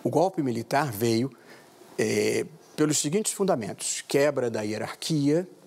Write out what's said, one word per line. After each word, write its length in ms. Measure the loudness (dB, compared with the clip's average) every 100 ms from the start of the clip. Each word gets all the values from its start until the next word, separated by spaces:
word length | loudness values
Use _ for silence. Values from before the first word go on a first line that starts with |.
o 60 | 0
golpe 340 | 2 2 0
militar 480 | -2 -2 -2 0 0
veio, 400 | 0 2 2 0 -6 -20 -20 -20 -20 -18 -2
eh, 480 | 0 2 0 0 -4 -10 -18 0
pelos 220 | 0 2
seguintes 340 | 0 -2 -2
fundamentos: 720 | -2 0 0 -2 -8 -6 -8 -2
quebra 440 | 2 2 2 -2
da 120 | -2
hierarquia 880 | -4 -4 -6 -8 -2 0 2 2 0 -12